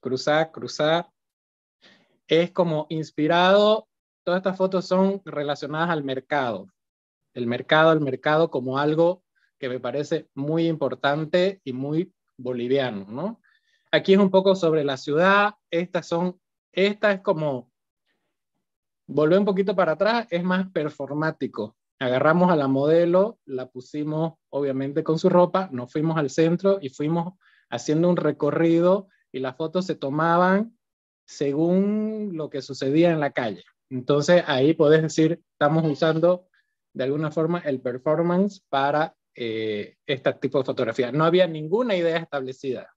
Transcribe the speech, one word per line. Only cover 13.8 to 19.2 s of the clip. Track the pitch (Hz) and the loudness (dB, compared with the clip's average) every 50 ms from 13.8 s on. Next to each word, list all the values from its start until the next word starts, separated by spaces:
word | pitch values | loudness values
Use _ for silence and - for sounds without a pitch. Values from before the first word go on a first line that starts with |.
| _ _ | _ _
Aquí | - 156 147 - 190 | 0 0 4 6 6
es | 190 | 6
un | 208 190 | 6 6
poco | 190 190 190 196 190 | 4 4 4 4 2
sobre | 190 175 165 156 156 143 | 2 2 2 2 2 0
la | 143 135 131 | -2 -4 -6
ciudad, | - - 143 151 175 190 196 202 202 208 208 _ _ _ | -6 -4 0 2 2 4 4 4 2 2 -2 _ _ _
estas | - 170 180 175 _ 175 160 - | -4 -4 -4 -2 _ -8 -6 -4
son, | - 170 180 180 180 _ _ _ _ _ _ _ | -4 -2 -2 -2 -4 _ _ _ _ _ _ _
esta | _ - 190 202 208 208 - 208 | _ 0 0 0 0 0 0 0
es | 202 190 | 0 0
como, | 190 - 190 156 156 151 135 123 123 _ _ _ _ _ _ _ _ _ _ _ _ _ _ _ _ _ _ _ _ _ _ _ _ _ _ _ _ | 0 -2 -2 0 0 -4 -4 -4 -8 _ _ _ _ _ _ _ _ _ _ _ _ _ _ _ _ _ _ _ _ _ _ _ _ _ _ _ _
volver | _ - 143 | _ -2 0